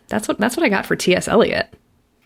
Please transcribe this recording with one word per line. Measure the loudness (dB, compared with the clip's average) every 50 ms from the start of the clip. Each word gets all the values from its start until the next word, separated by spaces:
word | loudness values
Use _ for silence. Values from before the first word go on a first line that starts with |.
| _ -6
That's | -6 -4 -4 -4
what, | -2 -2
that's | -2 -2 0
what | 0 0
I | 0
got | 0 0 -2
for | -2 -4
T | -2 0 2 2
S | 2 2 2
Eliot. | 4 4 4 4 2 -2 -4 -6 -10 -20 _ _ _ _ _ _ _ _ _